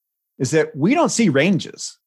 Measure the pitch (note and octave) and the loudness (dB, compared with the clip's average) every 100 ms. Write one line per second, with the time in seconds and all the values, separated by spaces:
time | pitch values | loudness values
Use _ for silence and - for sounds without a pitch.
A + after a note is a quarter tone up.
0 | _ _ _ - C3 D#3 D3+ C#3 E3 D#4+ | _ _ _ -8 -2 0 0 -2 0 2
1 | C4 - A3 C3+ E3+ F3 - - - - | 0 2 2 2 2 0 -4 -14 -16 -18